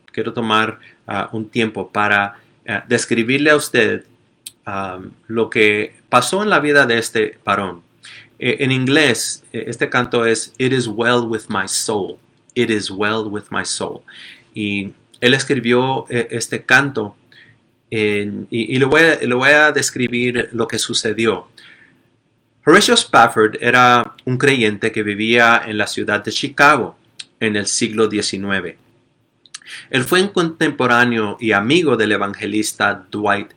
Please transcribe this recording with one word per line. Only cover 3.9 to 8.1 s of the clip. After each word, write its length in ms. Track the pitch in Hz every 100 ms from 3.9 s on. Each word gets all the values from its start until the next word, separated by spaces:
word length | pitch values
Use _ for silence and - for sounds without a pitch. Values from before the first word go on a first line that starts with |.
| 98 - _ _ _ - _ -
am, 460 | 98 95 92 95 - -
lo 220 | 113 110
que 460 | 117 107 104 - _ -
pasó 320 | 123 - 196
en 80 | 208
la 100 | 165
vida 260 | 147 143 123
de 120 | 117
este 420 | 110 110 107 -
varón. 400 | - 98 95 87 _ _ -